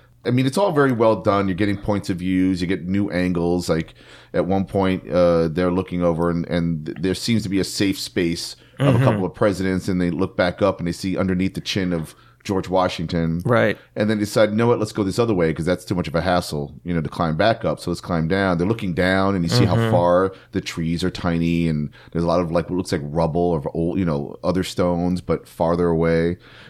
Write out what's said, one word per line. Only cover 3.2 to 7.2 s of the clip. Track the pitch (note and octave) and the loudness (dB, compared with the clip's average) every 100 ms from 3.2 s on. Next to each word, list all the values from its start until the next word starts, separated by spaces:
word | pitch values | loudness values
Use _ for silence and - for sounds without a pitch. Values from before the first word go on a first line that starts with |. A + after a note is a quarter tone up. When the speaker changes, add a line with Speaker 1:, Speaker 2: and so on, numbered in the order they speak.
| F2+ F2 E2+ F2+ F2 | 0 0 0 0 0
Speaker 1:
Like, | E2 - - - - - | -2 -2 -10 -20 -20 -8
at | - E2+ | -4 0
one | G2 F#2+ | 0 0
point, | G2 F#2+ F#2 - | 0 0 0 0
uh, | E2+ F2 E2 E2 | 2 4 4 2
they're | D#2 F2+ | 0 0
looking | F2+ F2+ F2 | 0 -2 -2
over, | F2 E2 E2+ | 0 0 0
and, | E2+ - | 0 -2
and | E2+ E2+ D#2+ D#2 | -2 0 -2 -6
th-, | - | -4
there | F#2 | -2
seems | F2+ | -2